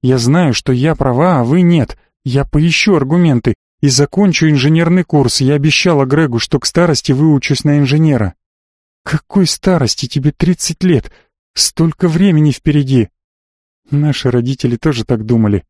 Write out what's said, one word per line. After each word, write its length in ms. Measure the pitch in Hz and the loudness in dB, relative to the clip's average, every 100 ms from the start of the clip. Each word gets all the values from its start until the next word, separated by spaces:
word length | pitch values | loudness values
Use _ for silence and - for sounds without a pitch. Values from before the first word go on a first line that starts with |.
«Я 180 | 127 131 | 2 0
знаю, 360 | 117 156 170 | 2 2 2
что 180 | 113 - | -2 -2
я 220 | 127 147 | -2 0
права, 460 | 156 139 123 170 165 | -2 -2 0 0 0
а 40 | |
вы 180 | 117 165 | 0 2
нет. 360 | 175 170 117 - _ _ | 2 2 0 -6 _ _
Я 200 | - 131 | -4 -4
поищу 500 | 139 147 165 165 - | -2 0 0 0 0
аргументы 600 | 175 131 170 170 143 123 107 _ _ | 0 0 0 2 2 0 -4 _ _
и 80 | 143 | -2
закончу 600 | 123 - - 202 160 160 | 0 0 2 0 2 2
инженерный 540 | 147 131 160 170 180 | 2 2 2 2 0
курс. 380 | 170 151 131 - | 0 0 0 0
Я 140 | 131 | 0
обещала 500 | 147 151 147 180 156 | 0 0 0 0 0
Грегу, 340 | 135 147 156 117 | 0 0 0 -2
что 220 | - 139 | -2 -4
к 60 | - | -2
старости 440 | - 175 143 - | -2 0 -2 -2
выучусь 540 | 135 160 143 - 135 | 0 2 2 0 -2
на 140 | 151 147 | 0 0
инженера». 560 | 139 147 160 131 101 - _ _ _ _ _ _ | 0 2 2 0 -2 -6 _ _ _ _ _ _
«Какой 440 | - 156 _ 202 175 | -8 -8 _ 0 0
старости? 580 | - - 180 123 - - | 0 0 0 0 -4 -6
Тебе 240 | - 139 | -2 -2
тридцать 540 | - 165 180 - 156 | -2 -2 -2 -4 -4
лет. 260 | 185 147 - _ _ _ _ | 0 0 -2 _ _ _ _
Столько 520 | - - - 165 151 180 | -6 -6 0 -2 0 -2
времени 460 | 160 196 156 151 | 2 2 4 2
впереди». 560 | 131 - 147 135 131 107 _ _ _ _ _ _ _ _ | 0 0 0 2 0 0 _ _ _ _ _ _ _ _
«Наши 400 | 143 151 139 127 | -2 -2 -2 -2
родители 460 | 120 120 135 123 120 | -2 -2 -4 -4 -2
тоже 280 | 160 123 | -4 -4
так 200 | 113 120 | -4 -4
думали» 400 | 110 117 107 101 - | 0 0 2 0 -4